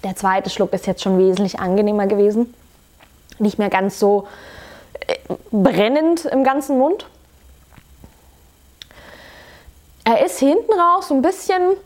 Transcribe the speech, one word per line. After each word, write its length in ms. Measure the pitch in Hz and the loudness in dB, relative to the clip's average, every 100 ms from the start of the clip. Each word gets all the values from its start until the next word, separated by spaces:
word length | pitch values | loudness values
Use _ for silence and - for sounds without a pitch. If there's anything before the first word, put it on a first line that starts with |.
| 196 | -10
Der 100 | 185 | -4
zweite 360 | 190 190 190 | -2 -2 -2
Schluck 200 | - 190 | -4 -2
ist 140 | 190 - | -2 -4
jetzt 160 | 180 | -4
schon 160 | 196 185 | 0 2
wesentlich 420 | 190 185 196 - | 2 2 -2 -4
angenehmer 460 | 185 190 208 208 196 | -2 0 0 0 0
gewesen. 480 | 208 208 214 247 - _ _ _ _ _ _ _ - | 2 2 2 -2 -6 _ _ _ _ _ _ _ -4
Nicht 180 | 208 - | -4 -2
mehr 140 | 208 | -2
ganz 280 | 190 196 196 | 0 -2 0
so, 280 | 202 202 202 - - - - - - - - | 0 0 -2 -20 -20 -20 -20 -20 -20 -14 -8
äh, 80 | - - - - | -8 -8 -12 -4
brennend 760 | 214 196 180 214 285 320 339 302 | 2 2 2 0 2 0 0 -2
im 180 | 262 | 0
ganzen 340 | 269 269 285 269 | 0 0 -2 0
Mund. 300 | 269 403 - _ _ _ - - _ - _ - - _ _ _ _ _ _ _ - - - - - - - - - - _ - | 0 -2 -8 _ _ _ -20 -20 _ -20 _ -20 -20 _ _ _ _ _ _ _ -20 -20 -20 -20 -20 -20 -20 -20 -20 -20 _ -6
Er 200 | 226 226 | 0 2
ist 140 | 330 - | 2 2
hinten 340 | 277 349 466 427 | 2 2 2 2
raus 280 | 349 359 370 | 4 2 0
so 80 | 269 | 0
ein 80 | |
bisschen 520 | 277 381 - 370 359 381 | 0 -2 -2 0 0 -2